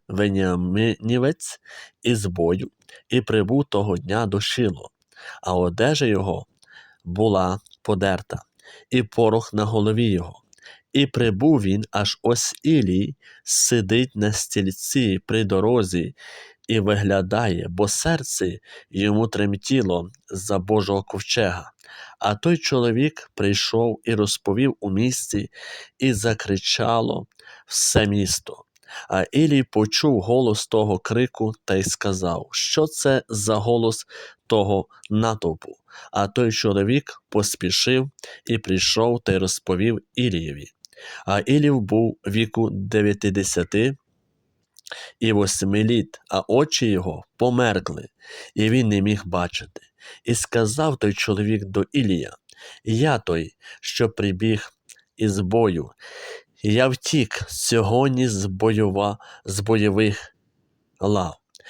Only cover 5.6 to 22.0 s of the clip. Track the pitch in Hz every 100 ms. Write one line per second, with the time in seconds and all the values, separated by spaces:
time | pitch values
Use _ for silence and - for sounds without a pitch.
5.6 | 90 95 123 147 127 98 98 82 - _
6.6 | _ - - _ 85 90 110 95 90 98
7.6 | _ _ - 101 98 92 - - - _
8.6 | - - - 127 110 - 113 113 - 107
9.6 | 107 113 107 110 117 90 85 - _ _
10.6 | - - _ 135 139 - 117 95 151 143
11.6 | 98 101 107 101 98 - 113 120 - -
12.6 | 151 156 95 92 107 - - - - -
13.6 | - 120 98 113 127 104 104 101 - 101
14.6 | 95 92 - 139 113 95 - 110 101 95
15.6 | 107 123 95 90 - - - - - _
16.6 | - 110 101 101 101 98 92 104 113 85
17.6 | - 90 104 - 160 160 127 - 92 92
18.6 | - - - 95 104 104 113 101 101 101
19.6 | - 135 98 87 85 - - 95 104 98
20.6 | 95 107 98 98 - 98 - 123 98 90
21.6 | - _ - -